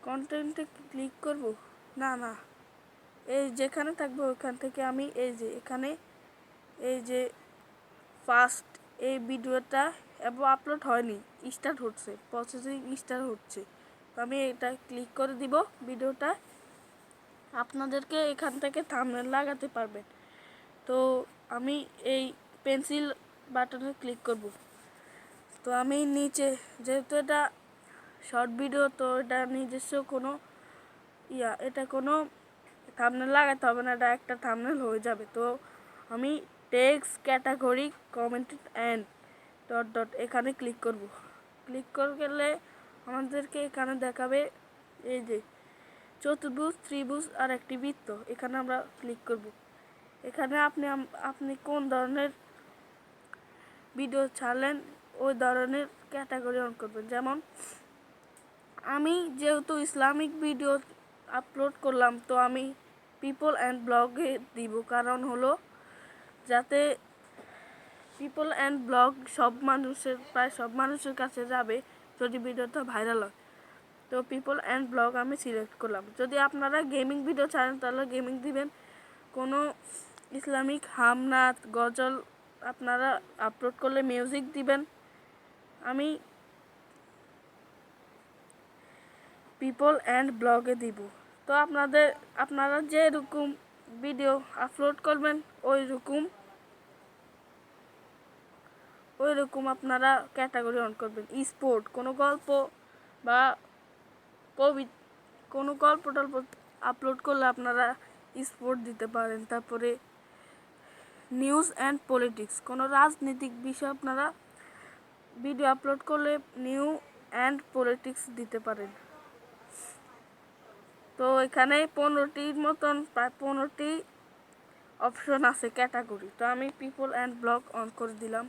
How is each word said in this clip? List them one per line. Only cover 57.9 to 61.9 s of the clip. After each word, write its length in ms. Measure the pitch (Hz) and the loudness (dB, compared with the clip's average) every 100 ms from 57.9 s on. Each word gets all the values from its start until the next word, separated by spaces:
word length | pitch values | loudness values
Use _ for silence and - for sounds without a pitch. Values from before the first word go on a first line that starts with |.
| - - - - - - - - - 208 | -20 -20 -20 -20 -20 -20 -20 -20 -14 -4
আমি 180 | 285 302 359 339 262 | 0 2 2 -2 0
যেহেতু 340 | 294 294 285 302 | 2 2 0 -2
ইসলামিক 460 | 285 277 269 294 311 311 | -2 2 2 2 -4 -2
ভিডিও 280 | 302 262 285 277 - - - - - 254 | -4 0 0 0 -2 -20 -20 -20 -8 -8
আপলোড 340 | 262 277 277 - | -6 -2 -2 0
করলাম, 280 | 277 | -2